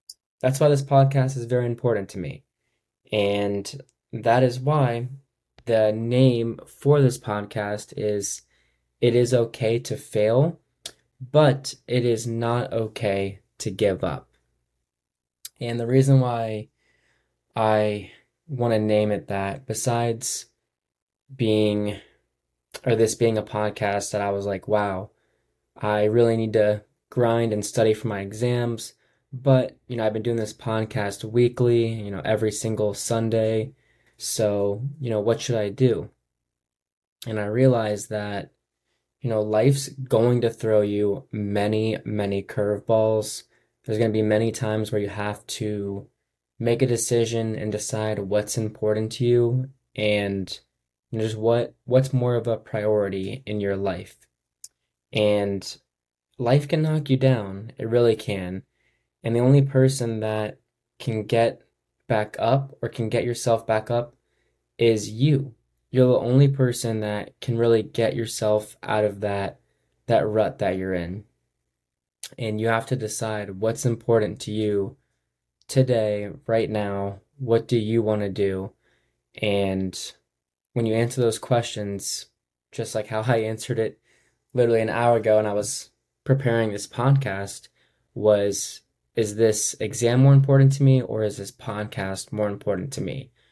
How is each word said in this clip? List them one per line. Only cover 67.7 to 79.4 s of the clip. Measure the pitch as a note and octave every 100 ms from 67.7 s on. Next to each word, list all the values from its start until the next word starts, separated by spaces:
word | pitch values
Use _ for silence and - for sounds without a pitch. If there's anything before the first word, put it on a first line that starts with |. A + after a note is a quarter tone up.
| A2+
get | - - A2 A#2
yourself | A2+ - A2 G#2+ G#2+ -
out | - G#2+
of | G#2+ G2+
that, | G2+ G2+ G2 - _ _ _ _ -
that | A2+ G#2
rut | G#2+ G2+ -
that | G2 F#2+
you're | F#2
in. | F#2 E2+ G2 - _ _ _ _ _ _ _ _ _ - -
And | A2+ G#2+
you | A2+
have | A2+ A2+
to | B2+
decide | G#2+ - A2+ G#2+ G#2 F#2+
what's | A2 A#2 B2+
important | A2+ - A#2 G#2 G#2
to | -
you | G#2+ G#2+ G2+ G2 - _ _ _ _ _ _ -
today, | C3+ C3 A#2+ G#2+ G#2 G#2 - -
right | A2+ G#2+
now. | G#2+ G2+ G2 G2 G2 _ -
What | B2+ A#2 A2+
do | A#2+
you | G#2+ A#2
wanna | G#2+ G#2+ G2+
do? | F#2+ G2 F#2+ F#2+ - _ _ _ _ _ -